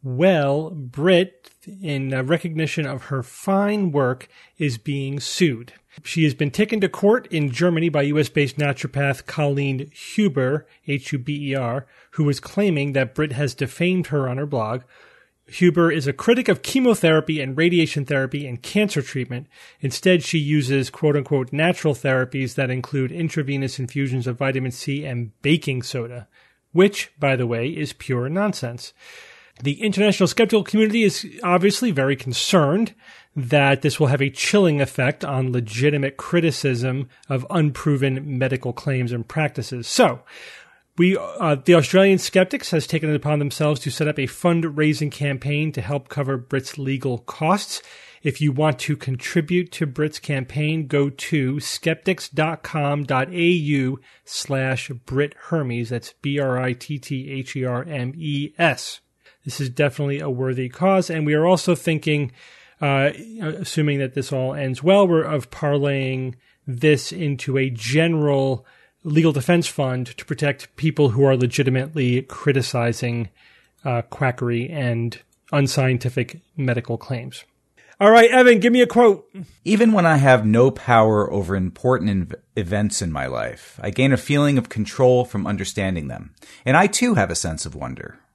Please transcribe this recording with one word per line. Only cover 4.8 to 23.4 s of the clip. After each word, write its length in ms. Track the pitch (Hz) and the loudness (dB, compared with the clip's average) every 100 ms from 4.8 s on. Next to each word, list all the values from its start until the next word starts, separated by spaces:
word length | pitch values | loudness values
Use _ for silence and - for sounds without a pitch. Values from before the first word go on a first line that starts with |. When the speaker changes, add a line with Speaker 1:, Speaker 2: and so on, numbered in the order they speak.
| - 139 135 139 | -6 -6 -4 -6
Speaker 1:
sued. 540 | - - 175 117 120 - _ - | -8 0 0 0 -10 -20 _ -20
She 200 | - - | -8 0
has 100 | 156 | 0
been 180 | 127 147 | 2 -4
taken 280 | 131 214 220 | 0 0 0
to 80 | 190 | -2
court 400 | - 202 240 - | 0 2 2 0
in 220 | 165 147 | -2 -2
Germany 380 | 120 175 165 165 | 0 0 2 0
by 140 | 147 | 0
U 140 | 143 147 | 0 2
S 120 | 143 | 0
based 280 | - 143 135 | 0 -2 0
naturopath 680 | 143 135 127 139 139 135 - | -2 -2 -6 -4 -2 -4 -6
Colleen 640 | - 147 139 139 131 135 | -4 -2 0 -2 -4 -6
Huber, 760 | - - - 208 139 127 147 - _ - | -14 -10 0 0 2 0 -2 -6 _ -6
H 240 | 143 - | -6 -4
U 80 | 139 | -8
B 300 | 127 147 147 | -6 -6 -4
E 40 | 135 | -4
R, 300 | 123 123 127 _ _ | -4 -6 -8 _ _
who 120 | - | -2
was 160 | 147 135 | 0 0
claiming 540 | - - 202 156 143 | -4 -2 0 0 0
that 200 | 135 127 | -2 -2
Britt 200 | - 151 | -2 -4
has 200 | 120 143 | -2 -4
defamed 540 | - 131 - 175 185 170 | -4 -8 -2 0 0 0
her 220 | 147 131 | -2 -2
on 80 | 127 | -4
her 80 | 147 | -4
blog. 380 | 139 107 123 - _ - _ _ _ _ | -4 -4 -6 -8 _ -20 _ _ _ _
Huber 440 | - 180 170 170 | 2 2 4 2
is 160 | 165 135 | 0 -4
a 60 | |
critic 340 | 131 - 240 247 | -4 2 2 2
of 140 | 190 | 0
chemotherapy 800 | - 262 254 220 170 160 156 156 | 0 2 2 4 4 4 2 -4
and 160 | 135 135 | -4 0
radiation 480 | 170 175 160 - 135 | 2 2 0 -2 -2
therapy 420 | 143 135 143 143 | -2 -2 -6 -8
and 140 | 120 | -12
cancer 400 | - 202 208 156 | -4 0 0 -2
treatment. 460 | 127 135 123 123 - _ - _ | -6 -6 -6 -8 -12 _ -20 _
Instead, 420 | 139 - 180 180 | -6 -2 2 2
she 140 | - 165 | 2 -2
uses 520 | 147 151 127 139 127 | 2 0 2 0 -2
quote-unquote 600 | - 156 147 131 143 123 | -2 0 0 0 -2 -2
natural 440 | 139 165 180 160 135 | 0 0 2 0 0
therapies 580 | 143 131 127 135 131 - | 0 0 0 -4 -6 -2
that 140 | 135 | -4
include 420 | 127 127 143 127 | -4 -4 -4 -4
intravenous 680 | 160 165 160 | -2 -4 -2